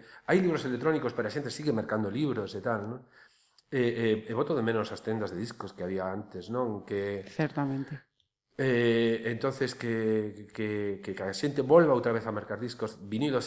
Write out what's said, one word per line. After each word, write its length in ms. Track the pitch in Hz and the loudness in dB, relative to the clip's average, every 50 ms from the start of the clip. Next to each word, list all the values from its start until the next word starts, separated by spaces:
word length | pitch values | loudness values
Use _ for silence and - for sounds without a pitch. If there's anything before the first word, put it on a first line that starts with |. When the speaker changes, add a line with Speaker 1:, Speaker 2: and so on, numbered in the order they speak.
| - - - - - - | -14 -20 -20 -18 -2 2
Speaker 1:
Hai 140 | 160 190 | 2 4
libros 240 | 185 175 156 139 - | 4 4 0 0 -2
electrónicos, 480 | 131 123 123 131 160 156 147 123 117 113 | -2 -4 0 0 2 0 2 0 -2 -2
pero 160 | - 110 104 | -2 -4 -2
a 40 | - | -2
xente 200 | 147 143 120 - | -4 -6 -6 -8
sigue 180 | - - 147 | -4 -2 0
mercando 380 | 120 110 101 - 110 107 107 98 | 0 0 0 0 -2 0 0 -2
libros 420 | 101 135 151 139 117 107 98 95 101 101 | 0 0 0 0 0 -2 -4 -4 -6 -6
e 40 | |
tal, 200 | 92 123 113 104 101 107 | -2 -2 -2 -2 -2 -6
¿no? 80 | 123 131 131 _ _ - - - _ _ _ _ _ _ _ - | -8 -10 -14 _ _ -20 -20 -20 _ _ _ _ _ _ _ -4
E, 120 | - 131 | 0 2
e, 240 | 123 120 - 117 117 110 107 107 - - | 2 2 2 2 2 2 2 2 0 -4
e 40 | 117 120 | -2 -2
boto 160 | 151 151 165 131 | 0 0 0 0
de 40 | 110 | 2
menos 240 | 117 113 110 104 - 107 | 2 2 2 0 -2 -4
as 80 | - | -8
tendas 280 | - 113 110 110 104 92 92 | -4 -4 -2 -2 -2 -4 -4
de 40 | 87 | -6
discos 320 | 110 117 - - 101 95 - | -6 -6 -8 -10 -12 -12 -8
que 80 | - 90 | -6 -6
había 200 | 92 95 95 92 92 | -4 -2 -2 -2 -4
antes, 400 | 95 101 101 - - 92 82 95 117 | -4 -6 -8 -10 -12 -14 -10 -6 -2
non? 280 | 127 127 117 107 98 95 | -2 -2 -2 -2 -6 -6
Que 400 | - 104 98 98 101 101 98 95 - | -4 -4 -2 -2 -2 -4 -6 -8 -10
Speaker 2:
Certamente. 720 | - - 156 147 - 147 143 139 135 135 135 - 151 135 - _ _ _ _ _ _ _ _ _ _ - | -2 -2 -2 -2 0 -2 -2 -2 -2 -4 -4 -6 -10 -14 -14 _ _ _ _ _ _ _ _ _ _ -2
Speaker 1:
Eh, 680 | 135 131 123 120 120 117 117 117 117 113 113 113 - | 2 2 4 4 6 6 6 6 4 4 2 2 0
entonces 500 | 113 120 113 - 135 123 - 135 123 - | -4 -4 0 -2 -2 0 0 -2 -2 -2
que, 720 | - - 117 113 113 110 110 110 110 107 104 98 101 104 107 - | -4 -4 -2 0 2 2 2 2 2 0 -2 -6 -10 -16 -16 -8
que, 480 | - 107 107 107 104 104 101 98 95 101 | -6 -4 -2 -2 -2 -2 -2 -4 -6 -6
que, 80 | 104 95 | -8 -6
que 100 | - 95 | -4 -4
a 100 | 95 95 | -4 -4
xente 240 | - - 147 139 180 | 0 -2 0 0 0
volva 320 | 175 127 151 175 170 151 | 4 8 8 10 10 8
outra 240 | 131 120 117 123 113 | 6 4 4 2 0
vez 80 | 117 113 | 0 -2
a 80 | 113 | -2
mercar 240 | 107 104 - - 107 | -4 -4 -6 -6 -8
discos, 400 | 101 123 117 - - 113 104 - - 98 | -6 -6 -8 -6 -6 -6 -6 -6 -10 -10
vinilos, 400 | 101 107 113 147 151 131 120 - | -6 -2 0 0 2 2 0 -2